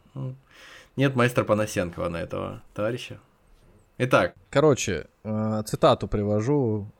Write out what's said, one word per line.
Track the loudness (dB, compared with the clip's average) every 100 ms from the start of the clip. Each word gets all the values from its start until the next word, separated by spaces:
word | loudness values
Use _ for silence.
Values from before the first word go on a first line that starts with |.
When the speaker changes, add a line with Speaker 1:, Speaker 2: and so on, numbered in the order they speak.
| _
Speaker 1:
Ну, | -10 -10 -10 _ -20 -20 -20 -12 0
нет | 0 2
майстра | 2 2
Панасенкова | 0 0 0 -2 -4 -4 -6
на | -6
этого | -6 -6 -8 -10 -14
товарища. | -6 -4 -4 -10 -16 _ _ _ _ _ _ _ -4
Итак. | 2 4 2 -4 _
Speaker 2:
Короче, | 4 4 4 0 -4 -6 _
э, | -6 -2 -2 -2 -4
цитату | 2 4 4 0
привожу, | -2 0 0 2 0 0 -2 -6